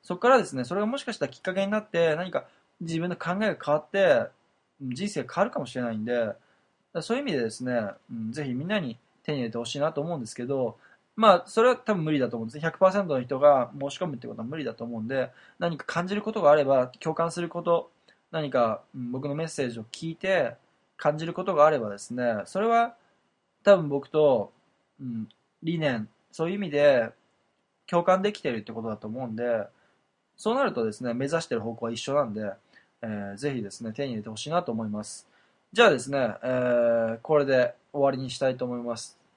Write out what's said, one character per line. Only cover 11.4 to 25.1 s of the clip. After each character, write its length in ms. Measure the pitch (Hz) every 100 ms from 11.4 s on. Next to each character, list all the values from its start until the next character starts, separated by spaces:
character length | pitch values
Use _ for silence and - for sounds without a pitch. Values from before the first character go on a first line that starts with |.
| -
そ 160 | -
れ 60 | 247
は 60 |
多 200 | 233 -
分 80 | 196
無 80 | 156
理 80 | 147
だ 100 | 120
と 80 | 120
思 60 |
う 20 |
ん 40 | 113
で 20 |
す 40 | 147
ね。 40 |
百 160 | 165 -
パ 120 | 190
ー 40 |
セ 80 | 196
ン 60 | 185
ト 80 |
の 60 | 135
人 180 | 127 135
が 320 | 147 135 113 143
申 100 | 139
し 80 | -
込 100 | 175
む 80 |
っ 20 | 127
て 80 | -
こ 80 |
と 60 | 110
は 60 | 117
無 100 | 160
理 60 |
だ 120 | 127
と 80 | -
思 160 | 117 113
う 20 |
ん 60 | 110
で、 240 | 135 123 - - _
何 200 | 175 156
か 80 | -
感 180 | 165
じ 80 | 185
る 80 | 208
こ 100 | 220
と 80 | 220
が 100 | 151
あ 40 |
れ 100 | 151
ば、 220 | 135 135 123 -
共 160 | 160
感 160 | 151 165
す 100 | 175
る 80 | 170
こ 140 | 175
と、 260 | 170 170 - _ _ _ _
何 200 | 160 147
か、 300 | 127 113 107 _
う 40 | 135
ん、 120 | 120
僕 160 | 131 143
の 60 |
メ 120 | 143
ッ 20 | 165
セ 180 | -
ー 40 | 127
ジ 100 | 117
を 60 | 110
聞 200 | - 165
い 40 |
て 400 | 160 190 180 123 - _ _ _ -
感 200 | 147 151
じ 80 |
る 80 | 165
こ 100 | 170
と 120 | 185
が 100 | 160
あ 40 | 151
れ 100 | 147
ば 100 | 107
で 80 | 101
す 160 | -
ね、 280 | 123 123 107
そ 140 | - 190
れ 60 | 226
は 260 | 233 233 - _ _ _ _ _ _
多 120 | -
分 140 | 190 151
僕 180 | 139 -
と、 440 | 156 147 120 101 _ _ _ _ _
う 20 |
ん、 260 | 131